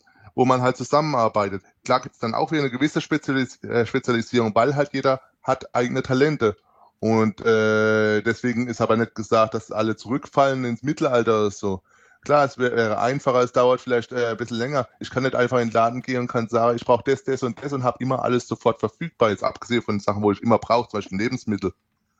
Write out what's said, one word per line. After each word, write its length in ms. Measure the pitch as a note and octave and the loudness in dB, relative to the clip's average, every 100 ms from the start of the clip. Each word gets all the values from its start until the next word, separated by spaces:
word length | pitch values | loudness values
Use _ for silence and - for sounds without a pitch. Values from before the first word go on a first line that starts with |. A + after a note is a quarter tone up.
| _ _ - - | _ _ -8 0
wo 80 | |
man 180 | B2+ B2+ | 2 4
halt 140 | B2+ B2+ | 2 -2
zusammenarbeitet. 880 | B2 D3 D#3 C3 A2 G#2+ G2+ G2 _ _ - | 0 0 0 0 0 0 -2 -4 _ _ -2
Klar 160 | B2+ | -2
gibt's 180 | - - | -2 -8
dann 160 | A2+ A2+ | -4 -2
auch 160 | D3 | -2
wieder 120 | D#3 | -2
eine 80 | C#3 | -2
gewisse 280 | B2 D3 D#3+ | 0 0 0
Spezialis-, 640 | - D3+ - C3+ B2 - | -2 -4 0 -2 -2 -6
äh, 220 | G#2+ A#2 A2+ | -4 0 0
Spezialisierung, 680 | C3 B2 A#2 - A#2+ A2+ | -2 0 -2 0 0 2
weil 220 | A2+ B2+ C#3 | 2 2 2
halt 140 | C#3+ | -2
jeder 300 | C3+ C3+ C3 _ _ | 0 0 0 _ _
hat 320 | - C3 - | -4 -4 -2
eigene 300 | B2 B2 C3 | -2 -2 -2
Talente. 540 | C3 C3 D3+ C#3+ A2 - _ _ _ - | 0 2 2 2 -2 -2 _ _ _ -4
Und, 400 | A2 A2+ A2 - | 0 2 2 0
äh, 840 | A#2 A2 A2 G#2+ A2 G#2+ G#2+ G#2+ | 2 2 4 2 2 2 2 0
deswegen 460 | A2 G#2+ B2 A#2 B2 | 0 -2 -2 -2 -4
ist 140 | A2+ | -2
aber 160 | A2 A2 | 2 2
nicht 180 | A2+ - | 0 -4
gesagt, 380 | G#2 A2+ A2 | 0 2 2
dass 180 | A2+ - | -2 -6
alle 240 | G#2 A2 G#2+ | -4 -2 -4
zurückfallen 680 | G#2 C#3 - - C#3 C3 B2 | -6 -8 -2 2 2 2 -4
ins 180 | A#2+ | -4
Mittelalter 560 | C#3 D3 D3+ B2 A#2 A2 | -4 -2 0 2 2 2
oder 120 | G#2 | 0
so. 320 | - G#2 F#2 _ _ _ _ - | -2 -6 -6 _ _ _ _ 0
Klar, 180 | D3 | 2
es 140 | C#3 - | 2 0
wär-, 180 | B2 A#2 | -2 0
wäre 220 | A2 G#2 | 0 0
einfacher, 440 | A#2 C#3+ C#3 B2 | -2 -2 0 2
es 100 | B2 | 2
dauert 280 | C3 B2 B2+ | 2 2 2
vielleicht, 320 | B2+ A#2+ A2+ | 0 -2 -2
äh, 180 | B2 A#2 | -4 -4
ein 80 | A2 | -4
bisschen 200 | A#2+ A#2 | -6 -4
länger. 300 | B2+ C#3+ A#2 - | -4 -4 -4 -8
Ich 120 | - | -8
kann 100 | C3 | -2
nicht 140 | C3 B2 | -2 0
einfach 240 | A#2+ B2+ | 2 2
in 80 | A#2 | 0
den 60 | |
Laden 280 | A2+ A2+ B2 | 2 2 0
gehen 200 | - B2 | -6 -4
und 60 | B2 | -2
kann 220 | B2 A2+ | -2 0
sagen, 260 | A#2 A#2 A#2 | 2 2 0
„Ich 80 | |
brauch 200 | - A#2 | 2 2
das, 200 | C#3 C3 | 2 -2
das 200 | - C3 | -2 -2
und 200 | B2+ - | -4 -6
das“ 80 | C#3+ | -6
und 120 | C#3 | -2
hab 180 | B2 - | -2 -2
immer 220 | B2+ B2+ | -2 -2
alles 240 | A#2+ B2 - | 0 -2 -2
sofort 320 | A#2 A#2+ - | -2 0 0
verfügbar, 500 | A2 - E3+ - A2 | -4 -6 -8 0 0
jetzt 140 | G2 | 0
abgesehen 400 | - - - A#2 | -4 -6 -4 -2
von 160 | - G#2 | -2 -4
Sachen, 240 | G#2 G#2 | -2 0
wo 80 | G#2 | 0
ich 100 | G2 | 2
immer 160 | A#2 G#2+ | 2 2
brauch, 300 | - A#2+ A#2 | 2 0 0
zum 100 | G#2 | -6
Beispiel 220 | - F#2+ | -6 -4
Lebensmittel. 540 | G#2+ B2+ - G2 F#2 - _ _ _ | -4 -4 -6 -4 -4 -8 _ _ _